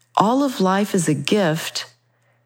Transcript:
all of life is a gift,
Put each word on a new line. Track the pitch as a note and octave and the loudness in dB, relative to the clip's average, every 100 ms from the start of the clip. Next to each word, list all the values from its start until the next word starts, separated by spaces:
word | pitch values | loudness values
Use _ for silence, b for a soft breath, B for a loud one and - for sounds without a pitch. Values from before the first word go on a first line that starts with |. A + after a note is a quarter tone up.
| _ - | _ 0
all | G3+ C4 | 2 2
of | C#4+ B3 | 0 0
life | F#3 F#3+ G#3 | 0 2 0
is | F#3+ D#3 | 0 0
a | |
gift, | C#3 C#3 G#3 F3 D#3+ - - - _ _ _ _ _ | -2 0 0 2 0 -6 -10 -12 _ _ _ _ _